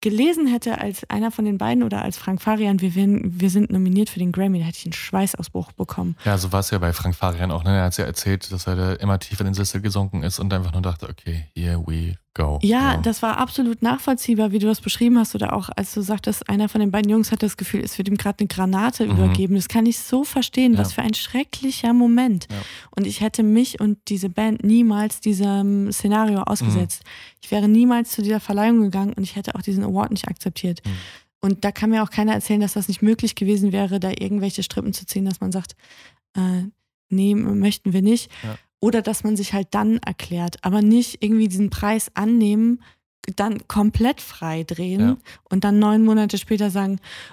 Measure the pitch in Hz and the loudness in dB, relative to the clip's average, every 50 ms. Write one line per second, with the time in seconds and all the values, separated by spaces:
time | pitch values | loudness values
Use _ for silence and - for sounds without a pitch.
0 | - 220 208 214 254 320 349 330 311 262 240 240 - 233 226 - - 208 196 - | -2 -2 0 2 2 2 2 2 2 2 2 0 0 -2 -4 -4 -4 -6 -6 -8
1 | - - - 208 214 226 220 - 220 208 202 190 202 226 240 247 240 226 196 202 | -8 -6 -4 -2 -2 -2 -2 -2 0 0 0 0 0 2 2 2 2 2 -2 -4
2 | - - 185 - - - 190 180 - - 220 214 214 202 196 190 180 190 170 185 | -4 -4 -6 -6 -4 -4 -4 -2 0 0 0 2 2 2 2 2 2 0 0 2
3 | 196 196 202 - - 185 175 180 180 196 175 202 208 - - 185 185 185 185 196 | 2 2 2 2 0 -4 -4 0 0 2 4 2 2 2 2 0 2 2 4 2
4 | 214 214 - - 180 180 175 185 190 196 190 175 165 165 165 - - 170 160 - | 2 0 -2 -4 -2 -2 0 0 0 0 0 0 0 -2 -4 -6 -8 -10 -8 -8
5 | - - - 190 196 196 - - 175 - - 180 175 - - _ 185 - - - | -10 -4 -2 0 0 0 -2 -6 -10 -8 -6 -8 -8 -8 -8 _ -8 -8 -6 -4
6 | - - 165 _ - 110 101 95 90 92 90 98 98 - - 98 87 87 85 - | -4 -4 -4 _ -2 0 0 0 0 0 0 0 0 0 -2 0 0 0 -2 0
7 | - 92 87 - - 92 87 85 90 92 80 85 82 90 98 98 92 90 87 - | -2 -2 -2 -2 -2 -4 -2 -2 -2 -2 -2 -2 0 2 2 2 2 0 0 -2
8 | 95 - 87 - - 101 98 95 - - 101 90 - - 92 90 92 92 92 - | -4 -4 -4 -4 -2 -2 -2 -2 -2 -8 -10 -8 -4 -4 -2 0 0 -2 -2 -2
9 | - 101 98 95 - - - - 101 98 98 95 101 98 - 98 101 107 95 101 | 0 0 0 0 -2 -6 -6 -4 -2 -2 0 0 -2 -2 -2 -4 -4 -2 -2 -2
10 | 98 95 95 90 71 87 92 - 101 98 98 92 92 92 80 87 92 92 85 - | -2 -2 -2 -2 -4 -2 -4 -2 -2 -2 -2 0 -2 -2 -2 -2 -2 -2 -4 -4
11 | - - 80 - _ - 85 82 78 76 _ - 85 85 85 85 82 80 80 82 | -8 -12 -14 -12 _ -8 -8 -6 -8 -10 _ -6 -2 -2 -2 -2 -2 -2 -4 -4
12 | 82 82 87 - _ _ _ - 80 73 73 73 - 202 226 247 269 277 262 - | -2 -4 -6 -8 _ _ _ -2 -2 -2 0 0 2 2 2 4 2 2 0 0
13 | - 233 220 - - 226 214 - 254 240 - - 269 233 233 226 - 226 247 269 | 0 -2 -2 0 -2 -2 -2 -2 -2 -4 -2 -2 0 0 0 0 0 0 0 0
14 | - - 262 240 - - 233 208 220 214 190 214 196 214 220 - - 202 - - | 0 -2 -2 -2 0 0 2 2 2 2 2 0 2 2 0 0 -2 -8 -2 2
15 | 240 240 240 233 226 - - 202 208 - - 208 185 - - - 202 - - 214 | 4 4 6 6 4 2 0 -4 -2 -2 -2 -2 -4 -4 -6 -6 -6 -4 -4 -6
16 | 202 185 214 196 - - 214 - - - 202 202 214 208 - 220 208 202 185 208 | -2 -2 -2 -2 -2 -4 -4 -4 -4 -2 0 0 0 0 2 2 0 2 2 2
17 | 214 208 214 226 220 - - - - 208 - - 190 - - 196 - - - - | 2 4 4 2 2 2 0 0 0 -2 -2 -4 -10 -6 -4 -4 -4 -4 -6 -6
18 | 190 196 196 196 - 202 202 - 214 190 - - 190 185 190 190 208 247 247 - | -2 -2 -2 0 0 -2 -2 -2 -2 -4 0 0 0 2 2 2 0 0 0 0
19 | 226 208 202 190 190 190 185 190 190 185 196 202 180 - - 226 220 233 226 - | 0 2 4 4 4 4 4 2 2 2 2 0 0 0 0 2 4 4 2 0
20 | - - - 254 277 - - 277 240 - - - 254 254 233 202 202 190 - - | -4 -2 0 0 0 0 -2 -2 -2 -2 0 2 4 4 6 4 4 0 -2 -2
21 | - 220 220 - - - - 247 285 _ - - - 269 262 - - 233 233 240 | -2 -2 -2 -4 -6 -4 -4 -4 -4 _ -8 -6 -6 -4 -4 -2 0 2 4 6
22 | 240 240 233 240 254 254 214 180 - - - 101 - - - - - - - - | 6 6 6 4 4 4 2 0 -2 -6 -12 -12 -12 -12 -16 -20 -20 -12 -4 -4
23 | 202 196 208 - 202 220 - - 226 214 214 226 247 262 - - 214 214 208 - | -4 -4 -2 -2 -4 -4 0 2 2 4 6 4 4 2 0 -2 0 0 0 -2
24 | _ - 208 196 185 196 175 - 214 220 214 220 - 202 220 233 240 226 208 202 | _ -6 -6 -4 -4 -4 -2 -2 0 0 -2 0 2 4 4 6 6 4 2 2
25 | 214 214 - - - 214 208 185 202 202 196 196 196 202 202 202 196 202 202 - | 0 -2 -4 -4 -2 -2 0 0 2 0 2 2 2 0 0 0 0 -2 -4 -2
26 | - 202 208 214 220 220 208 196 - - - - 131 110 110 180 180 175 - - | 0 0 2 2 2 2 2 0 0 -2 -2 0 0 2 2 2 0 -2 -4 -10
27 | - - - - - - _ _ - - - 208 202 208 214 220 240 247 247 240 | -12 -18 -20 -20 -20 -20 _ _ -10 -4 -2 0 4 6 6 6 6 6 4 2
28 | 233 - - - 208 202 220 214 - - 208 202 208 226 233 233 214 202 180 196 | 0 -2 -4 -4 -2 -2 -2 -2 -2 -2 0 2 2 4 4 4 4 2 0 0
29 | 196 202 - - 190 180 - 202 202 - - - 185 - 196 190 196 208 185 190 | -2 -2 -2 -4 -6 -6 -6 -8 -8 -6 -6 -6 -4 -2 -2 -2 -2 -2 -2 -2
30 | 208 - 220 190 - - 180 _ - 185 170 - - 185 175 - _ - 95 92 | -2 -2 -2 -4 -4 -6 -8 _ -6 -8 -8 -4 -4 -6 -6 -4 _ -8 -8 -8
31 | 90 - - - _ _ _ _ - 196 196 - - 202 202 - - 214 220 220 | -10 -14 -20 -20 _ _ _ _ -2 -2 -2 0 -2 -4 -2 0 0 2 2 2
32 | 214 - - - 208 214 220 208 - - 214 208 208 202 - 208 196 - 196 - | 0 -2 -2 0 0 0 0 -2 0 0 0 0 0 0 -2 -4 -4 -4 -2 0
33 | - 214 226 220 - 220 - - 202 190 214 202 190 202 185 196 202 190 190 202 | 2 2 2 2 0 -4 -2 -2 0 0 2 2 2 2 2 0 0 0 -2 -2
34 | 175 190 185 - - 196 202 208 190 196 185 - 190 - - - - 214 185 - | -2 -2 -4 -4 -4 -4 -2 -2 -2 -2 -4 -4 -8 -6 -6 -6 -6 -4 -6 -8
35 | - - - 196 190 190 190 - - 185 180 190 175 - - _ _ - - - | -8 -8 -4 -4 -2 -2 -4 -4 -4 -4 -4 -6 -6 -8 -16 _ _ -20 -20 -20
36 | - - _ _ _ _ _ 190 185 185 185 180 180 196 - _ _ _ _ _ | -20 -20 _ _ _ _ _ -2 0 0 0 -2 -2 -6 -10 _ _ _ _ _
37 | _ _ - 190 196 202 208 208 220 - 202 202 196 208 208 - _ 196 175 190 | _ _ 0 2 2 4 2 2 0 0 0 2 2 2 0 0 _ 0 0 2
38 | 190 208 226 233 - - - - - 110 107 - _ _ _ _ - 214 - - | 4 4 4 2 0 -6 -18 -14 -12 -12 -12 -12 _ _ _ _ 0 2 2 2
39 | - - 220 - - 214 214 208 202 - - 196 196 - - 202 208 214 226 233 | 0 0 -4 -2 -2 -2 0 0 -2 -2 -2 -4 -4 -2 -2 0 2 2 2 0
40 | - - 185 _ - - 175 175 170 175 - - - 185 180 214 208 214 220 240 | 0 -4 -8 _ -8 -8 -6 -4 -4 -4 -6 -4 -2 0 2 4 6 6 6 4
41 | 240 - - - - 208 220 220 220 208 180 185 208 196 - - - 208 220 220 | 4 0 -4 -4 -2 0 2 4 2 2 2 0 -2 -2 0 -2 -2 0 0 0
42 | - - _ - 196 214 233 240 220 208 208 214 226 233 240 240 - - _ _ | -2 -4 _ -4 0 2 4 4 4 4 4 2 2 2 2 0 -4 -16 _ _
43 | _ _ _ _ - - 190 - 202 214 220 202 - _ - 208 208 214 - - | _ _ _ _ -12 -12 -4 -4 -2 -4 -4 -6 -10 _ 0 2 2 2 4 4
44 | 226 233 196 - - - - - - 165 160 160 165 - 175 160 175 180 185 196 | 2 2 0 -2 -8 -18 -14 -10 -8 -6 -6 -6 -6 -6 -6 -6 -4 -4 -2 0
45 | 214 233 262 262 _ - - - _ _ - 196 190 202 202 208 214 208 214 214 | 2 2 0 0 _ -18 -20 -20 _ _ -2 0 2 4 4 6 4 4 4 4
46 | 220 220 220 214 214 208 - 196 - - 226 208 208 208 180 196 196 190 196 190 | 4 6 4 4 2 2 -2 -4 -4 -2 -2 0 0 0 0 -2 -2 -2 -4 -6
47 | _ - - - - - | _ -12 -20 -20 -20 -20